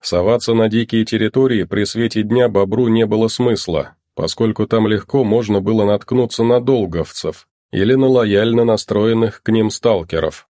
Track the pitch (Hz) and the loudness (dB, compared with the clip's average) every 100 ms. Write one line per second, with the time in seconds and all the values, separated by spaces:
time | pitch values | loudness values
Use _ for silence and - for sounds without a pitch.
0 | - 87 90 117 - 113 110 110 113 113 | -2 0 2 0 0 0 2 0 0 -2
1 | 107 110 107 127 131 117 87 101 101 110 | 0 0 0 0 0 0 -2 -2 -4 -2
2 | 117 110 107 120 123 98 98 110 123 113 | -2 -2 -2 2 2 2 0 0 0 2
3 | 113 107 113 - 120 107 - 80 69 _ | 0 0 -2 0 -2 0 -2 -4 -4 _
4 | _ - 85 - 113 107 107 113 107 107 | _ -8 -6 -2 -2 -2 0 0 2 0
5 | - 139 117 110 110 98 98 110 104 104 | -2 -2 2 0 0 -2 0 0 2 0
6 | - 127 120 - 117 120 123 131 95 85 | -2 -2 -2 0 2 2 2 0 0 -4
7 | 76 - 80 76 _ _ _ - 98 131 | -6 -6 -10 -10 _ _ _ -2 0 2
8 | 131 127 110 101 110 117 117 110 - 104 | 4 2 4 2 2 2 2 0 0 0
9 | 107 113 113 - - 113 107 - 120 104 | 0 2 -2 -4 -2 0 0 0 0 0
10 | 85 82 80 - _ | -2 -4 -4 -6 _